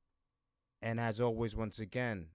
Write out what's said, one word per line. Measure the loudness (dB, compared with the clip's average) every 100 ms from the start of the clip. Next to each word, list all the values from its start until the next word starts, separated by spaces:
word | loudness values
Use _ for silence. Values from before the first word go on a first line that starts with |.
| _ _ _ _ _ _ _ _
And | -2 0
as | 0 2
always, | 2 2 0
once | 0 -2 -4
again, | -4 0 0 -2 -6